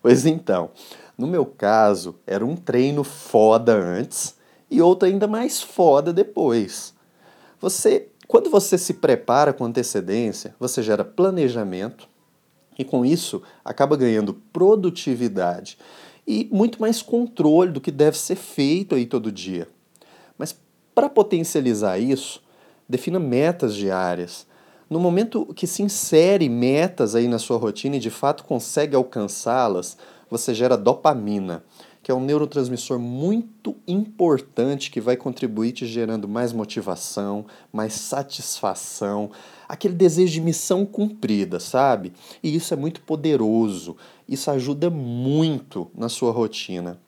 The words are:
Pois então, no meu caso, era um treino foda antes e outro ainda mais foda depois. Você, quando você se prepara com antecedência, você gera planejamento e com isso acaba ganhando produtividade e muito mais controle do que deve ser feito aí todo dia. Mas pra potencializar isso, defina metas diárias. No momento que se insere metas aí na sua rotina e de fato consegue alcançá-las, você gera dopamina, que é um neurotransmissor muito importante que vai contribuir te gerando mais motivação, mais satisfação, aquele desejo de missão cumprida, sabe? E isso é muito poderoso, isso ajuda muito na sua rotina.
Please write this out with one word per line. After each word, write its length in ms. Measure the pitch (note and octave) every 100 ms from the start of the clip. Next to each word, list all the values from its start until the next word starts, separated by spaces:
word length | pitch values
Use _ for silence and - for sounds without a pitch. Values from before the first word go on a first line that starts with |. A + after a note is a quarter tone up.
Pois 240 | B2 B2+
então, 460 | D#3+ D#3+ - F#2 E2 - - - - -
no 80 | C3
meu 180 | F3
caso, 720 | C3+ - G2+ A2 G#2+ F#2+ F2 - -
era 200 | G2 A#2
um 80 |
treino 480 | E3+ - B2 C3+ D3
foda 720 | C#3 - - A2+ G#2+ A2+ A#2
antes 600 | G#2+ F2+ F2+ A#2+ - - _ _ _ _
e 100 | B3+
outro 280 | E3+ F#3 F#3
ainda 180 | G3 G#3
mais 340 | A3 B3 -
foda 520 | - - F3 C#3 D3+
depois. 800 | F3 G#3 - D3+ A#2 F#2+ - - _ _ _ _ _ _ _
Você, 480 | F#3 - G#3+ G#3 - _ _
quando 200 | - -
você 280 | G#3 G3 F3
se 160 | -
prepara 580 | - C#3+ A#2 - B2 D3
com 120 | C3+
antecedência, 880 | A#2+ A#2+ A#2+ G#2 F2+ G#2 A#2 - - -
você 200 | B2 -
gera 240 | A2 G#2
planejamento 1040 | G2+ - F#3 F#3 C#3 A#2 G2+ F#2 G#2 - - _ _ _ _ _ _ -
e 60 |
com 200 | C3 C3
isso 380 | B2 E3+ - F#2+ - _
acaba 320 | - - C#3 D3+
ganhando 380 | B2 A2 G#2 - _
produtividade 1200 | - F#3 G#3+ F3+ E3+ - A#2 A#2+ G2 F2 F2 F#2+ - - - - _ -
e 200 | G#3+ -
muito 300 | G3 A3+ -
mais 200 | A3 A3+
controle 680 | - A#3+ A#3+ - D3+ D#3+ F3+
do 100 | C#3
que 120 | D3
deve 260 | C#3 D3+ D#3
ser 160 | -
feito 640 | F#3+ - - C#3 E3+ G3 C#3
aí 100 | A#2
todo 240 | B2+ A2
dia. 380 | G2 F#2 F2+ E2 _ _ _ _ _ _ _
Mas 200 | E3+ - _ _ _
pra 160 | - C#4
potencializar 920 | B3 G#3 E3+ E3 D#3+ B2+ G#2+ G#2 F#2
isso, 420 | A#2+ C3+ - - _ _ _ _ _
defina 320 | B2 - F3+
metas 560 | D3 B2 D#3 F3 C3 G#2
diárias. 680 | G2 F#2 F2+ F2 F2 - - _ _ _ _
No 80 | D#3+
momento 480 | F3+ F3 A3+ A3+ -
que 140 | - F3
se 140 | -
insere 680 | G3+ - - D#3+ E3+ G3+ D3+
metas 680 | A#2 B2 C#3+ F3+ - A2+
aí 140 | A#2 A#2+
na 100 | A#2
sua 180 | A2+ A#2
rotina 400 | A2 G2+ C#3 C#3
e 40 |
de 100 | A2+
fato 320 | - C#3 D3
consegue 540 | - B2+ - - D3+ C#3
alcançá-las, 1000 | B2+ A#2+ G2+ - - B2+ A#2+ F#2 F2+ - - - _
você 240 | A#2 -
gera 240 | A2+ B2+ A#2+
dopamina, 880 | G#2 B2 D#3 C#3 G#2 G#2 F#2+ E2 _ _ - _
que 100 | -
é 20 |
um 100 | B2+
neurotransmissor 760 | C3 D3 D3 D3 B2+ B2 - B2+
muito 760 | A#2+ B2+ E3 A3 A3+ - - - -
importante 1080 | F#3 G#3+ - F3 C3+ - - B2+ C#3 -
que 80 | -
vai 160 | A2 B2
contribuir 560 | C#3 B2 B2+ G#2+ A#2
te 140 | A#2+ A#2+
gerando 420 | A2+ A2+ A2+ G2+
mais 240 | A2 A#2+
motivação, 920 | A#2 G#2 - G2 F2 - - G2+ G#2 G#2+ - _
mais 220 | A2 A2
satisfação, 1400 | A2 - C3+ C#3 - - - G#2 F#2+ - - G2+ G#2 G#2 - - - -
aquele 260 | - G3+
desejo 380 | F3 F3+ D#3+ F3+
de 80 | D#3+
missão 460 | E3 - - F#3 G3+
cumprida, 720 | - G#3 G#3+ - G#2 F#2 F2
sabe? 540 | - B2+ C#3 A2+ F#2 - - -
E 140 | D#3+
isso 180 | D#3 E3
é 40 | D3+
muito 240 | D3 E3+
poderoso, 960 | - D#3 D3+ C#3+ A2 A2 A2 F#2 E2+ D#2 - _ -
isso 200 | C3+ -
ajuda 360 | C#3 B2+ C#3+ E3+
muito 1000 | D#3+ B2 A#2+ C3 D3 D#3+ C#3+ - G2+ E2+
na 160 | - A2+
sua 220 | - B2
rotina. 720 | A#2 A2 - - F2+ F2 F2